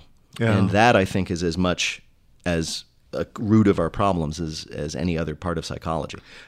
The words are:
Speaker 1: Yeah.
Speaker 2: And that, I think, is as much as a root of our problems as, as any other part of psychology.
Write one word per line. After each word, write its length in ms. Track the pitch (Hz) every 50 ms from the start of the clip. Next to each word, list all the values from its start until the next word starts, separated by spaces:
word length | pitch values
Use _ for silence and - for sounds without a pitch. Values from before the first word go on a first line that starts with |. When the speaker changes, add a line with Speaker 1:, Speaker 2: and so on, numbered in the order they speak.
| - - _ _ _ _ - -
Speaker 1:
Yeah. 180 | 117 113 107
Speaker 2:
And 120 | 95 95 90
that, 240 | 90 101 113 123 117
I 100 | 101 95
think, 240 | - - 98 90 -
is 140 | 92 80 90
as 140 | 85 80
much 440 | 90 90 90 85 - - - - - - _ _ _ _ _ _ _ _
as 400 | 87 85 82 80 - - - - _ _ _ _ _ -
a 120 | 71 85 - _ -
root 280 | 117 101 110 110 104
of 120 | 98 90 -
our 100 | 85 80
problems 500 | - - 101 101 92 82 78 73 78 87
as, 260 | 82 78 78 - -
as 300 | - - - 76 78 78
any 220 | - 82 90 82
other 180 | 80 82 78 76
part 220 | - - 87 85
of 80 | 80 76
psychology. 520 | - - - - 82 82 78 - - - - - - - - -